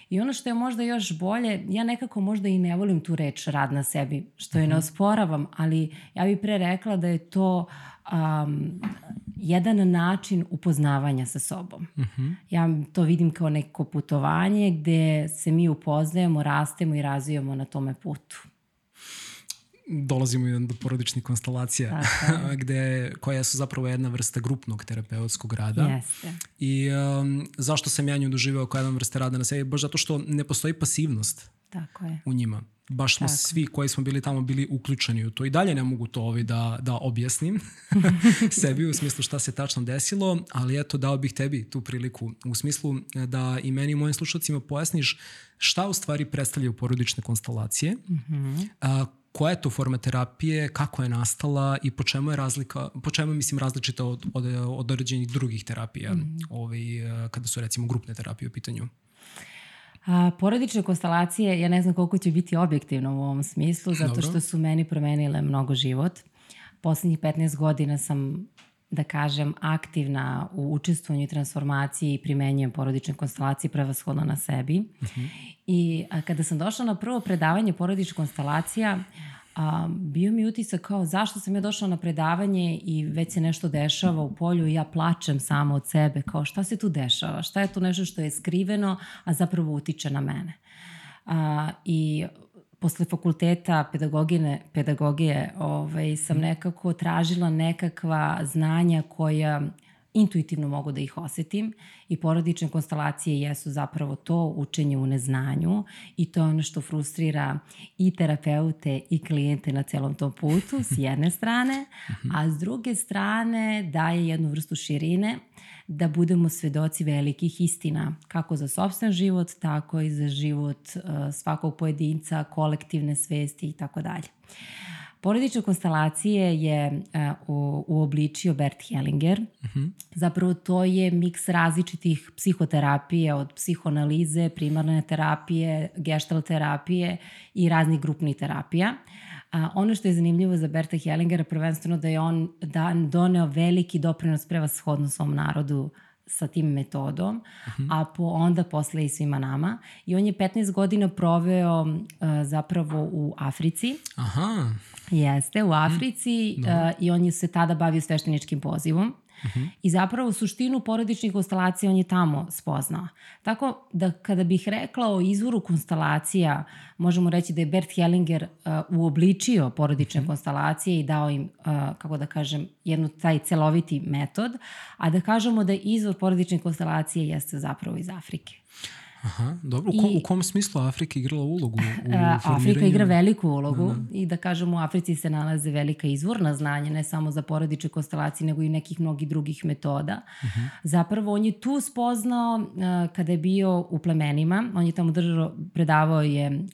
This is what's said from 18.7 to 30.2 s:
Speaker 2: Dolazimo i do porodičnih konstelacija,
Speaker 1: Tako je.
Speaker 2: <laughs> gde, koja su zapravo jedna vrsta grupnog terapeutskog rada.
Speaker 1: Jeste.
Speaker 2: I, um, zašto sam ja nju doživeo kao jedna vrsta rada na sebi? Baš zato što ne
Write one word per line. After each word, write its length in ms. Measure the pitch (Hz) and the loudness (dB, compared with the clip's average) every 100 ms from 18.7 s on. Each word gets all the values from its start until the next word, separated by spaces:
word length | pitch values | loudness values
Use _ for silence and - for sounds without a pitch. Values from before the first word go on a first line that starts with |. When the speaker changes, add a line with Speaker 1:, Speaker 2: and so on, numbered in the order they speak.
| _ _ _ - - - - - - _ _ - | _ _ _ -18 -16 -16 -16 -16 -16 _ _ -8
Speaker 2:
Dolazimo 600 | 156 135 131 131 127 123 | -4 0 0 2 2 0
i 120 | 123 | 0
do 140 | 120 113 | -2 -4
porodičnih 420 | 127 123 120 127 | -4 -2 -4 -4
konstelacija, 800 | - 120 - 127 123 - 113 160 | -4 -4 -4 -4 -4 -2 -2 -2
Speaker 1:
Tako 480 | 117 - 151 165 175 | 0 0 0 0 -2
je. 80 | 139 | -4
Speaker 2:
<laughs> 40 | |
gde, 500 | 131 131 131 131 123 - | -2 -2 0 -2 -4 -6
koja 220 | 135 135 | -4 -2
su 140 | 127 127 | -2 -2
zapravo 300 | 135 - 127 | -4 -4 -2
jedna 220 | 127 127 | -2 -2
vrsta 300 | 120 - 127 | -2 -4 -2
grupnog 460 | 117 135 - 107 - | -2 -4 -4 -8 -6
terapeutskog 680 | 113 110 113 113 - 110 | -8 -6 -4 -4 -4 -4
rada. 280 | 110 107 110 | -2 0 2
Speaker 1:
Jeste. 500 | 147 131 - - 170 170 - - | 2 0 -4 -8 -10 -10 -12 -6
Speaker 2:
I, 300 | 135 135 139 139 139 139 | -2 0 0 0 0 0
um, 280 | 139 139 151 - | 0 -2 -4 -4
zašto 320 | 131 151 143 | -2 0 0
sam 180 | - 143 | 0 0
ja 100 | 143 | 2
nju 120 | 135 | 0
doživeo 360 | 131 135 135 127 | 0 0 0 -2
kao 140 | 135 | -2
jedna 120 | 131 | 0
vrsta 280 | 127 123 131 | -2 -2 -2
rada 180 | 131 127 | -2 0
na 60 | |
sebi? 200 | 123 143 | -2 -2
Baš 180 | 135 143 | -2 -2
zato 160 | 143 160 | -2 -2
što 200 | - | -2
ne 260 | 147 | -2